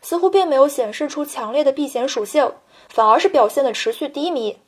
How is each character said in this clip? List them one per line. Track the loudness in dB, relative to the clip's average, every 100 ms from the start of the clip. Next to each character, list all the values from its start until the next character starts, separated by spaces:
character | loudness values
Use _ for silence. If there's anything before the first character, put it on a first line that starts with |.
似 | -6 -2
乎 | 2
并 | 2 2
没 | 4
有 | 4
显 | 2 -6
示 | -4 -6
出 | -6 -8
强 | -8 -4
烈 | 0
的 | 0
避 | 0 -4
险 | -4 -4
属 | -4
性， | -2 0 0 -4 _ _ _
反 | 2 4
而 | 6
是 | 4
表 | 2 2
现 | 2 -2
得 |
持 | -2 -6
续 | -4 -8
低 | -4 -4
迷。 | -4 -6 -8